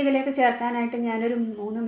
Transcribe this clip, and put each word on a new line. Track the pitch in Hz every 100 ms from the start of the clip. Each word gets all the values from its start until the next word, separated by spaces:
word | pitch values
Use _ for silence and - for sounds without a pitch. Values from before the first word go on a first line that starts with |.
ഇതിലേക്ക് | 277 269 277 277
ചേർക്കാനായിട്ട് | 247 233 240 240 233 240 233
ഞാനൊരു | 226 233 240 226 208
മൂന്ന് | 208 220